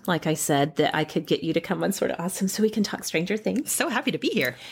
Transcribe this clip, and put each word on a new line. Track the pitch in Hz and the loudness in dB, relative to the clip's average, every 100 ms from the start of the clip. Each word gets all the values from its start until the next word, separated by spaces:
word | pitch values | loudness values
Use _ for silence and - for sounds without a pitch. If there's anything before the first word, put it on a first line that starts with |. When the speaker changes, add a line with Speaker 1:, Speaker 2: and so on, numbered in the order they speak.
| - | 0
Speaker 1:
like | 165 165 | 0 2
I | |
said, | 156 - 143 147 - | 0 2 4 4 4
that | 233 156 | 2 2
I | |
could | 156 170 156 | 0 -2 0
get | 160 | 0
you | 165 | 2
to | 165 | -2
come | - 170 | 0 -2
on | 170 | 0
Sorta | 196 - - | 0 -2 -2
Awesome | 175 - 190 | -4 -2 -2
so | - | 2
we | 220 | 2
can | 214 | 2
talk | 196 - | -2 -2
Stranger | - 165 180 214 | -4 -2 0 -2
Things. | 196 202 320 | 0 -2 -2
Speaker 2:
So | - 330 | 0 0
happy | 240 294 | 0 0
to | - | -2
be | 320 | 0
here. | 226 127 123 - | 0 -2 -4 -16